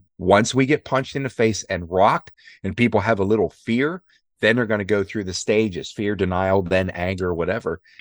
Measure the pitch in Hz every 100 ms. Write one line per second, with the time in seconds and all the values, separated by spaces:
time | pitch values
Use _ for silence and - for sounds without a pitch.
0 | - - 92 101 110 127 131 147 - 135
1 | 131 139 135 - 113 107 - 90 85 92
2 | 107 160 - _ - - 95 90 120 110
3 | 101 104 98 110 85 - - 120 147 185
4 | _ _ _ - 107 120 110 107 95 104
5 | 95 110 92 90 - 110 110 85 - -
6 | 104 98 92 90 95 98 87 92 92 85
7 | 90 95 90 85 85 110 80 85 _ -